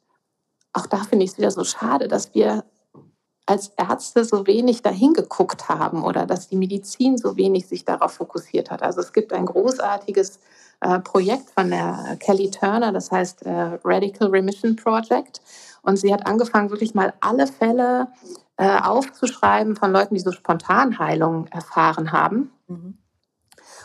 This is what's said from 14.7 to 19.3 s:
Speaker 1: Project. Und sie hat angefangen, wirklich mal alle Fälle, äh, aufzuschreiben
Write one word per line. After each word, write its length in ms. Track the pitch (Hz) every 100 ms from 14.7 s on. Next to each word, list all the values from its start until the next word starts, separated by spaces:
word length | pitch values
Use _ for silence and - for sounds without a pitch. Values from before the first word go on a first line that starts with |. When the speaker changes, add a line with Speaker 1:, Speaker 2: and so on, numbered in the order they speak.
| 226
Speaker 1:
Project. 640 | 226 220 226 247 - - _ - - -
Und 160 | - 196
sie 160 | 196
hat 120 | 202 202
angefangen, 440 | 214 233 214 208
wirklich 260 | 208 220 208
mal 180 | 190 -
alle 260 | 196 247 269
Fälle, 600 | - 226 247 247 247 254 - - 180 _ -
äh, 220 | 190 196
aufzuschreiben 960 | - 233 269 - 262